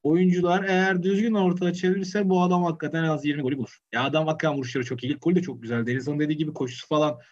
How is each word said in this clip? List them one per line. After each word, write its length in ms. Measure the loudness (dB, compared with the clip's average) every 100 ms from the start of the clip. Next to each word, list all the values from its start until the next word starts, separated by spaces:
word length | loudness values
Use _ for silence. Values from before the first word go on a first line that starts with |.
oyuncular 600 | 2 4 4 4 2 2
eğer 400 | 2 2 2 2
düzgün 300 | 0 0 0
orta 320 | 2 2 2 -2
açabilirse 640 | 0 0 0 -2 -2 2
bu 120 | 2
adam 220 | 4 2
hakikaten 400 | 0 -2 -4 -2
en 40 | 0
az 180 | 0 -2
yirmi 160 | -2
golü 160 | -2 -4
bulur. 200 | -6 -12 _
Ya 120 | -4
adam 240 | 0 0 0
hakikaten 300 | 0 -2 -2
vuruşları 260 | -4 -4
çok 200 | -4 -6
iyi. 100 | -6
İlk 80 | -2
golü 140 | 2 2
de 60 |
çok 200 | 0 -8
güzel. 240 | -4 -4 -2
Denizhan'ın 340 | -4 -2 -2
dediği 180 | -2 -2
gibi 160 | -4
koşusu 340 | -4 -6 -6 -2
falan 320 | 0 0 -2 -14